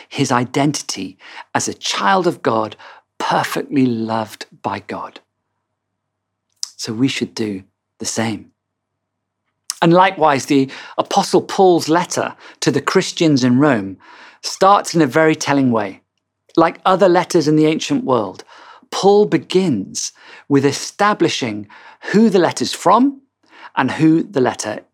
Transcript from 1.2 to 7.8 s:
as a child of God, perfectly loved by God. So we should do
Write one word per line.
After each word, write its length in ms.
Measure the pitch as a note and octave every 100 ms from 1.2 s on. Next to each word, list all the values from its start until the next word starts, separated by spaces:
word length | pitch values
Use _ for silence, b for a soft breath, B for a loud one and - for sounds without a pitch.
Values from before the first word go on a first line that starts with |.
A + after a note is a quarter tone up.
| B B B
as 120 | - -
a 140 | - -
child 340 | - G3 F#3+ F3
of 160 | -
God, 340 | C3+ A2+ A2 - B B B -
perfectly 680 | - D#3+ - - - C#3 B2+
loved 580 | A2+ A2+ A2+ G#2+ - - _
by 200 | G#2 G2+
God. 400 | - G2 - - _ _ _ _ _ _ _ _ _ _ _ _ _ - - -
So 160 | -
we 160 | A2 C3
should 260 | - A#2
do 300 | - A2 F#2+ G2 _